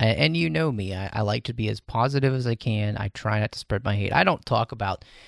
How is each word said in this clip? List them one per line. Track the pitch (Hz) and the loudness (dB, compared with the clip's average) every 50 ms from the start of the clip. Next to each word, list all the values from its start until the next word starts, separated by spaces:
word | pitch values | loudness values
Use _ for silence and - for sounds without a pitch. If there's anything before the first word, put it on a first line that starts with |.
a-, | 113 | 2
and | 110 110 - 147 160 165 | 2 4 4 2 2 2
you | 165 165 165 | 2 0 0
know | 156 156 160 156 123 | 0 0 0 0 0
me, | 104 95 95 95 | -2 -4 -4 -4
I, | 92 98 - - | -6 -6 -6 -4
I | 110 107 | -2 -2
like | 101 107 107 - | 0 -2 -2 -4
to | - 117 | -6 -6
be | 117 110 107 | -2 -2 -2
as | 107 - | -2 -4
positive | - - - 113 120 139 139 139 135 135 135 | -8 -6 -2 0 0 2 2 2 2 2 2
as | 131 123 | 0 0
I | 120 117 | -2 -2
can. | - - 127 110 107 104 104 104 | -2 0 -2 0 0 0 -2 -2
I | - 104 101 | -4 -4 -6
try | - - - 110 107 107 | -6 -4 -2 0 0 2
not | 104 - - | 0 -2 -4
to | - | -8
spread | - - 107 98 - | -6 -4 -2 -2 0
my | 104 101 | 0 0
hate. | 101 101 - - | 0 0 2 2
I | 147 185 | 4 4
don't | 190 165 - - | 4 2 0 0
talk | - 120 110 117 - - | 0 0 0 0 0 -4
about | 110 104 95 92 - - - - - - | -4 -4 -4 -4 -6 -8 -16 -20 -20 -20